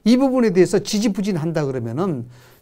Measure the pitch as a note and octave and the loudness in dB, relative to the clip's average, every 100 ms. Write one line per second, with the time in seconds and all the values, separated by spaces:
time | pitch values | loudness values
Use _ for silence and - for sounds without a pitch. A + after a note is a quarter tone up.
0 | G#3 B3 C4+ B3+ A#3 F3+ F3 G#3 - G#3+ | 2 4 4 2 2 4 4 2 -2 -2
1 | A3+ G3 G3+ F3 D#3+ D#3+ C#3+ C3 A#2 A#2+ | -2 -2 -2 -2 -2 -2 -4 -4 -6 -4
2 | G3 C#3+ A#2 - - - | -4 -4 -8 -16 -20 -20